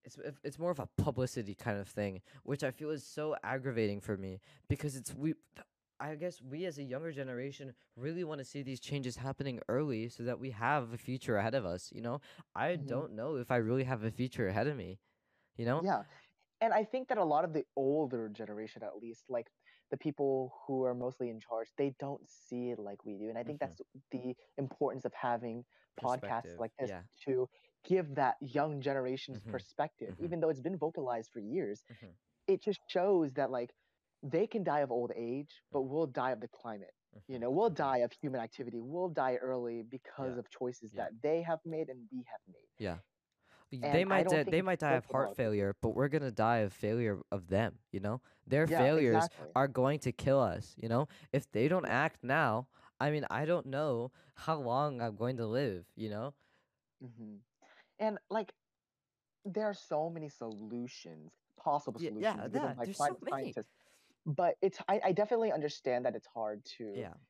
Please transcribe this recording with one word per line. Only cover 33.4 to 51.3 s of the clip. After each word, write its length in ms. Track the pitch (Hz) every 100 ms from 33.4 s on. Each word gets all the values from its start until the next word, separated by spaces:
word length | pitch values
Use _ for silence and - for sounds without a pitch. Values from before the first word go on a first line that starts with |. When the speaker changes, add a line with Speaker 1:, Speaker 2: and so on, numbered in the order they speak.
| 135
Speaker 2:
like, 200 | 127 120 _ _ _ _ _
they 220 | 143 160 214
can 180 | 226
die 180 | 170 147
of 100 | 139
old 200 | 120 120 -
age, 480 | 117 131 147 - _
but 80 | 139
Speaker 1:
Mm-hmm. 140 | 135
Speaker 2:
we'll 120 | 147 160
die 240 | 127 127
of 100 | 113
the 80 | 117
climate. 460 | - 120 104 90 _ _ 104 98
You 60 | 131
Speaker 1:
Mm-hmm. 60 |
Speaker 2:
know, 80 | 117
we'll 200 | 147 226
Speaker 1:
Mm-hmm. 40 | 156
Speaker 2:
die 220 | 143 127
of 140 | 120
human 260 | - 147 131
activity. 400 | 113 - 120 117
We'll 300 | 120 170 180
die 280 | 156 131 123
early 400 | 131 127 120 117
because 520 | 113 131 - - 131
Speaker 1:
Yeah. 60 | 123
Speaker 2:
of 100 | 117
choices 420 | - 127 123 113
Speaker 1:
Yeah. 120 | 104 104
Speaker 2:
that 60 | 113
they 180 | 147 165
have 180 | 170 160 170
made 240 | 160 143
and 180 | 131 226
we 120 | 127 123
have 120 | - -
made. 220 | 90 _ _
Speaker 1:
Yeah. 200 | 104 85 - _ _ _ _ - _
Y-, 80 | 131
Speaker 2:
And 120 | 143 156
Speaker 1:
they 60 |
Speaker 2:
I 40 | 190
Speaker 1:
might 180 | 190
Speaker 2:
don't 80 | 175
Speaker 1:
di-, 40 | 156
Speaker 2:
think 80 | 143
Speaker 1:
they 60 | 160
Speaker 2:
it's 60 | 185
Speaker 1:
might 140 | 180
die 100 | 147
Speaker 2:
good 60 | 131
Speaker 1:
of 80 | -
Speaker 2:
for 60 |
Speaker 1:
heart 120 | 131 127
Speaker 2:
all 60 |
of 20 |
us. 40 | -
Speaker 1:
failure, 380 | 117 104 98 98
but 80 | 113
we're 180 | 107 139
gonna 200 | 151 139
die 280 | 107 110 117
of 160 | 104
failure 460 | - 104 117 113 98 -
of 160 | 101 85
them, 320 | 95 113 - _
you 80 | 98
know? 220 | 101 123 _ _ -
Their 220 | 135 156
Speaker 2:
Yeah, 80 | 165
Speaker 1:
failures 480 | 131 160 131 - 165
Speaker 2:
exactly. 260 | - 76 127
Speaker 1:
are 120 | 139
going 320 | 127 131 147
to 120 | 131
kill 280 | - - 135
us, 340 | 113 87 - -
you 120 | 113
know? 180 | 117 147 - -